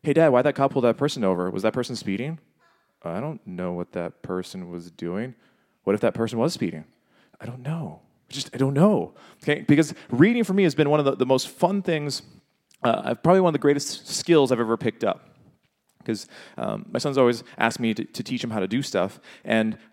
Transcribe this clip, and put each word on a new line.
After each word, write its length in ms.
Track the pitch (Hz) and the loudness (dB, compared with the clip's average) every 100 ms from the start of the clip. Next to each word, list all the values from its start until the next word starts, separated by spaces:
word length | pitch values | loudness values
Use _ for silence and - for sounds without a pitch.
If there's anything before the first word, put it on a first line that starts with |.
"Hey, 100 | 147 | 2
Dad, 160 | 147 160 | 4 6
why'd 160 | 123 143 | 6 2
that 100 | 139 | 2
cop 180 | 139 | 0
pull 80 | 139 | 2
that 140 | 120 113 | 0 2
person 260 | 147 135 | -2 0
over? 260 | 98 90 90 | 0 0 -2
Was 140 | 98 | 0
that 100 | 107 | -2
person 220 | 127 120 120 | -2 -6 -6
speeding?" 440 | 107 98 135 165 _ _ _ _ _ _ | -6 -4 -6 -10 _ _ _ _ _ _
I 160 | 85 87 | -10 -8
don't 260 | 143 156 - | -8 -10 -12
know 280 | 90 90 | -8 -6
what 180 | 87 87 | -6 -8
that 280 | 90 85 _ | -8 -10 _
person 480 | - 92 90 92 87 | -8 -8 -8 -12 -12
was 220 | 87 85 | -14 -14
doing. 440 | - 85 92 127 - _ _ _ _ | -10 -8 -6 -8 -12 _ _ _ _
What 100 | - | -2
if 80 | 104 | 0
that 120 | 113 | 0
person 260 | - 113 117 | 0 -4 0
was 140 | 139 | -2
speeding? 320 | - 92 82 - _ _ _ _ _ | -2 -6 -6 -16 _ _ _ _ _
I 60 | - | -16
don't 160 | 127 | -12
know. 400 | 127 165 110 - _ _ _ | -8 -8 -8 -14 _ _ _
I 40 | |
just, 160 | 139 - | -12 -10
I 40 | 120 | -2
don't 160 | 135 | 0
know. 400 | 139 196 190 80 - - _ | 4 4 4 -4 -12 -20 _
Okay? 180 | - 147 | -2 -2
Because 320 | - 143 156 - - | 4 4 4 -2 -6
reading 340 | 120 190 240 | 6 6 6
for 100 | 220 | 0
me 100 | 190 | 4
has 120 | 185 143 | 2 4
been 140 | 143 | 2
one 100 | 151 | 4
of 60 | 139 | 2
the, 100 | - | 2
the 100 | 127 | 2
most 220 | 131 - | 2 0
fun 320 | - 175 202 | -2 0 0
things, 420 | 185 160 147 - - - _ _ _ _ | -2 -4 -4 -10 -14 -20 _ _ _ _
uh, 180 | 123 101 - | 0 0 -2
I've, 180 | 120 | 0
probably 180 | 160 190 | 4 4
one 80 | 180 | 4
of 40 | |
the 60 | 147 | 2
greatest 480 | 143 143 - - - | 0 0 -4 -12 -10
skills 440 | - - 165 131 | -10 4 4 4
I've 80 | 120 | 2
ever 180 | 113 113 | 0 -2
picked 260 | 117 - | -2 -2
up. 200 | 107 - _ _ _ _ _ _ _ _ | -4 -4 _ _ _ _ _ _ _ _
'Cause, 240 | - 110 - - - - | -8 -8 -8 -20 -20 -10
um, 280 | 58 53 - | -8 -8 -8
my 100 | 117 | -6
son's 180 | 143 135 | -2 2
always 260 | 123 117 - - | 2 2 -8 -2
asked 240 | 117 - | -2 0
me 120 | 117 | -4
to, 120 | 107 - | -2 -6
to 180 | - | -10
teach 180 | - 127 | -8 -6
him 80 | 120 | -4
how 120 | 107 | -4
to 60 | 95 | -2
do 140 | 120 | -2
stuff, 380 | - 95 95 - - - | -2 -2 -2 -4 -20 -18
and, 340 | - 110 110 107 - | -2 0 0 -6 -14